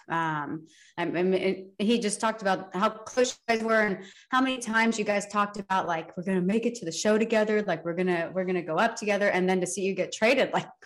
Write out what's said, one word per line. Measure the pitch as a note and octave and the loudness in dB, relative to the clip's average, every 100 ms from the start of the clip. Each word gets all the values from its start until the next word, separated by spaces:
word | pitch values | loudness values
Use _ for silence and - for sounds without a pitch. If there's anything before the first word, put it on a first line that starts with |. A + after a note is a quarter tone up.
| - | -6
Um, | E3 E3 D3+ C#3+ D#3 D#3 - - - | -2 -2 -2 -4 -8 -12 -20 -14 -6
I, | |
I | E3+ | -4
mean, | D3+ F#3 | 0 0
it, | F#3 F#3+ F#3+ - - | 0 0 -4 -8 -4
he | G#3 A#3 | 0 0
just | G#3 G#3 | 0 -2
talked | A3+ A3 | -2 0
about | G3 F#3+ F#3+ | 0 -2 -2
how | F3+ G#3+ | 0 0
close | - - - - - - | -2 -4 0 0 0 -2
you | A3 | 0
guys | |
were | A3+ A3 | 2 2
and | G#3+ F#3+ - - - | 2 -2 -8 -20 -2
how | C4 | 0
many | C4 B3+ | 2 -2
times | G#3+ A3 A3+ A3+ | 0 2 2 2
you | |
guys | G#3 G3+ G3+ | 0 0 0
talked | G#3 G3+ G#3 | 0 -2 -4
about, | G3 F#3+ E3+ | -2 0 0
like, | E3 D#3+ - | -2 -4 -6
"We're | |
gonna | F#3 F#3+ | -2 0
make | F3+ A3 A#3 | 2 2 0
it | A#3 | -2
to | |
the | E3 | -6
show | D#3+ G#3+ G#3+ | -2 2 2
together. | A3 A3 G#3+ G#3+ | 4 2 2 2
Like, | G3+ D#3+ | 0 -2
we're | E3+ | -2
gonna, | E3+ F3+ E3+ D#3+ | -2 0 0 -2
we're | F3+ | -4
gonna | F#3 F3+ | -2 -2
go | D#3 D#3+ | -2 0
up | A3+ A3+ | 0 0
together." | G#3 G3+ G3+ | -2 2 2
And | F3+ F#3 | 2 2
then | F#3 | 2
to | F3+ | 0
see | - | -2
you | F#3+ | -2
get | F#3 E3 | -2 -4
traded, | - A3 C4 F#3+ | 0 2 4 2
like, | F3+ - - | 0 -4 -12